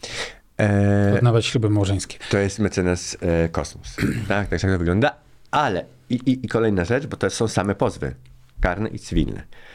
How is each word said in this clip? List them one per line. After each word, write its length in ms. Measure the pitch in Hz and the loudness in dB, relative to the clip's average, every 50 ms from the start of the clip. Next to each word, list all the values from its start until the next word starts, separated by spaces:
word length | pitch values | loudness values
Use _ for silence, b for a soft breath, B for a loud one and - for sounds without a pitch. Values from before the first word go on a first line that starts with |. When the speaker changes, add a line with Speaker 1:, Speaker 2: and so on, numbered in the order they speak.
| B B B B B B B B B _ _ - | B B B B B B B B B _ _ 0
Speaker 1:
E, 540 | 107 104 101 101 101 101 101 101 101 101 104 | 2 2 4 4 4 4 4 4 4 4 4
Speaker 2:
Odnawiać 300 | - 123 120 113 117 110 | 4 4 4 4 4 2
śluby 240 | - - 127 110 104 | 2 -2 0 2 2
małżeńskie. 480 | 104 104 98 95 98 92 - - - - - - | 2 2 2 2 0 -2 -2 -8 -12 -12 -6 -2
Speaker 1:
to 80 | - 101 | 0 2
jest 200 | 101 95 - - | 2 0 0 0
mecenas, 580 | 104 92 - 101 90 90 90 90 - - - - | -2 0 0 0 2 2 0 0 -2 -8 -10 -4
e, 280 | - 87 85 85 82 80 | 0 0 2 2 2 0
Kosmos. 480 | - 80 76 - - - - - - - - - | 0 -4 -6 -6 -10 -16 -16 -12 -6 -2 -2 -2
<clears throat> 180 | - 117 104 95 | -2 -2 -2 -2
Tak, 200 | 98 104 98 - | 0 0 0 -2
tak, 120 | 101 80 | -2 0
tak 100 | - 95 | 2 2
to 80 | 95 87 | 2 2
wygląda. 360 | 85 85 90 104 131 147 - - _ - - - - - | 2 2 2 4 2 2 0 -4 _ -20 -20 -20 -12 -4
Ale 340 | - 143 147 127 95 85 - - - - - - | 0 0 0 2 0 -2 -4 -6 -14 -16 -8 -4
i, 40 | 120 | -4
i, 320 | 120 - 139 127 127 127 | -2 0 0 0 0 -2
i 20 | 107 | -2
kolejna 360 | - 113 113 110 101 92 85 | 0 2 2 2 2 2 0
rzecz, 220 | 85 117 131 147 | 0 0 -2 -2
bo 100 | 104 - | -4 -6
to 140 | - - 95 | -2 -2 -2
są 180 | - - 117 107 | 0 0 -2 0
same 260 | - - 101 101 98 | 0 0 0 0 0
pozwy 400 | - 143 107 - - 76 67 64 - - - - - - - - - | 0 0 -2 -2 -4 -6 -8 -8 -10 -16 -20 -20 -20 -20 -16 -6 -2
karne 280 | 104 92 87 98 110 - | 0 0 0 0 -4 -6
i 100 | - 110 | -6 -8
cywilne. 440 | - - - 82 73 55 101 - - - B B B B | -8 -2 0 0 0 0 -4 -10 -12 -16 B B B B